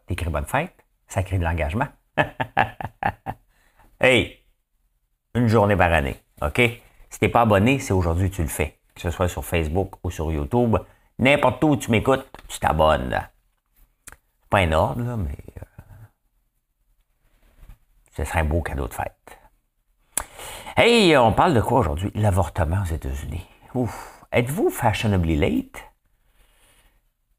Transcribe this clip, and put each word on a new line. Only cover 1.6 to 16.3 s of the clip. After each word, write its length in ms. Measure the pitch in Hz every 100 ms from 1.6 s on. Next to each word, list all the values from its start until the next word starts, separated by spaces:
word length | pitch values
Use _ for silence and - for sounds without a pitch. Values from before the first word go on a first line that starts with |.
| 76 104 139 - _ -
<laughs> 60 | - - 127 - 113 - - _ - - - - _ _ _ _ _ -
Hey, 460 | 127 120 - - _ _ _ _ _ _ _ _ _
une 140 | 117 117
journée 260 | 113 101
par 180 | 95 87
année, 220 | 82 67 52 _ -
ok ? 200 | 73 - 120 113 _ - -
Si 80 | -
t'es 100 | 101
pas 120 | 117
abonné, 400 | 117 98 113 139
c'est 120 | -
aujourd'hui 360 | 95 85 85 95
que 60 | 92
tu 60 |
le 60 | 71
fais. 300 | - 76 - _
Que 60 | -
ce 100 | 87
soit 160 | 82 87
sur 180 | -
Facebook 520 | - 85 76 90 - -
ou 60 | 87
sur 180 | - 80
YouTube, 460 | 78 71 120 120 104 - _ _ -
n'importe 460 | 123 143 127 113
où 120 | 156 135
tu 140 | -
m'écoutes, 400 | 107 135 131 - - -
tu 140 | -
t'abonnes. 600 | - 78 78 71 64 50 - _ _ _ _ _ _ _ -
C'est 400 | - _ _ -
pas 100 | 214
un 120 | 85
ordre, 320 | 78 107 120
là, 140 | 120 117
mais, 200 | 76 - - -
euh, 60 | - - - - - _ _